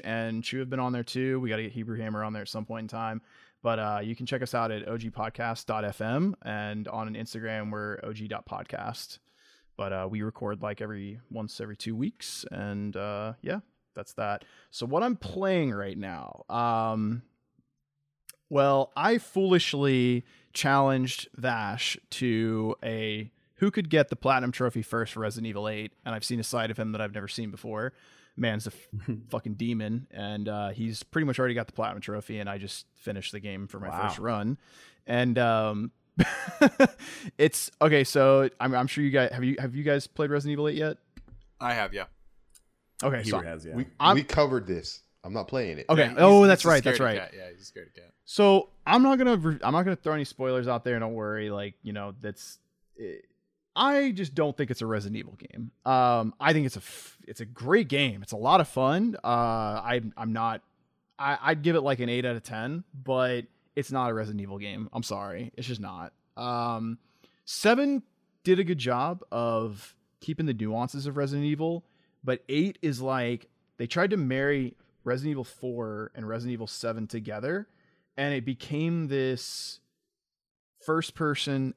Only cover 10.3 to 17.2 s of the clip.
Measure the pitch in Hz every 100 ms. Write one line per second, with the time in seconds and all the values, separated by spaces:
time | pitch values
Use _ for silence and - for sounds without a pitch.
10.3 | - 110 104 104 101 107 104 101 113 -
11.3 | 113 107 - 110 104 - 113 156 - -
12.3 | - - 95 101 101 104 98 104 101 110
13.3 | 117 - 196 - _ _ - - - 104
14.3 | 101 - - _ - 120 151 240 233 190
15.3 | 190 190 185 143 101 101 95 98 85 53
16.3 | - - 113 120 113 113 110 107 117